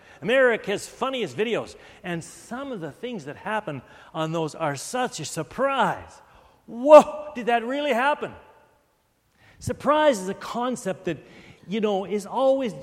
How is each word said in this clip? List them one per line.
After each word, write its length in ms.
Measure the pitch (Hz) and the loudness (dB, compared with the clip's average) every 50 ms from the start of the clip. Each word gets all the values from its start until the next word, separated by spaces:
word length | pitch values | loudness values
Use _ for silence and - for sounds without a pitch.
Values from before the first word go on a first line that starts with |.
| - - - - | -20 -20 -18 -8
America's 680 | 143 196 247 269 254 247 220 - - 190 202 156 - - | -2 0 4 4 4 4 4 2 -2 -4 -6 -6 -6 -10
Funniest 480 | - - 240 262 269 247 214 147 120 | -8 -6 -6 -4 -4 -4 -6 -6 -4
Videos. 400 | 143 214 240 208 151 117 101 - - - - - - - | -4 -2 -2 -2 -4 -4 -6 -12 -20 -20 -20 -20 -14 -10
And 180 | 180 175 165 | -8 -8 -8
some 520 | - - - - - - 226 254 277 277 247 | -8 -12 -18 -20 -16 -14 -12 -12 -10 -10 -10
of 80 | 185 | -10
the 100 | 160 143 | -10 -12
things 340 | 127 - - 247 240 185 131 | -12 -12 -12 -10 -10 -10 -12
that 120 | 143 139 | -12 -14
happen 440 | - - 190 214 214 208 170 147 127 - - - - - - - | -10 -8 -6 -6 -6 -6 -8 -10 -12 -12 -18 -20 -20 -20 -12 -8
on 200 | 160 160 160 160 | -6 -4 -4 -4
those 220 | 170 160 147 - | -4 -4 -6 -6
are 200 | - 165 147 139 | -6 -4 -4 -4
such 460 | 131 - - - 254 254 214 - - | -6 -8 -8 -6 -4 -4 -4 -6 -10
a 40 | 147 | -12
surprise. 960 | - - 165 151 - - - 262 277 269 254 208 170 131 92 82 - - - - _ - - - _ _ _ _ | -10 -8 -10 -10 -8 -6 -4 -2 -2 0 0 0 0 -2 -4 -10 -18 -20 -20 -20 _ -20 -20 -20 _ _ _ _
Whoa, 640 | - 226 233 254 294 311 294 - - - - - - - | -16 -8 0 8 12 12 12 12 10 0 -12 -12 -12 -10
did 120 | 247 220 | -6 -2
that 180 | 226 233 233 226 | 0 0 0 0
really 300 | 240 269 285 294 294 233 | -2 -4 -2 -2 0 0
happen? 400 | 233 262 285 294 294 220 139 104 92 - - - _ _ _ _ _ _ _ _ _ _ _ _ _ _ _ _ _ _ - - - | 0 2 0 0 -2 -4 -10 -12 -14 -20 -20 -20 _ _ _ _ _ _ _ _ _ _ _ _ _ _ _ _ _ _ -20 -18 -10
Surprise 600 | - - 247 - - 254 294 311 302 302 247 190 | -8 -8 -6 -2 0 2 4 4 4 4 2 2
is 80 | 185 | -2
a 60 | 190 196 | -8 -8
concept 720 | - - - - 233 240 254 240 - - 190 180 - - | -10 -10 -8 -6 -4 -4 -4 -4 -6 -6 -6 -6 -6 -6
that, 120 | 180 156 - - - - - - - - - - | -6 -6 -6 -10 -20 -20 -20 -20 -20 -20 -18 -10
you 140 | 160 190 226 | -6 -4 -2
know, 240 | 208 214 202 185 196 | 0 0 0 -2 -2
is 220 | 175 208 208 190 | -4 -6 -6 -6
always 480 | 190 175 233 269 269 269 269 269 214 160 147 | -4 -2 0 2 2 2 2 0 -4 -6 -8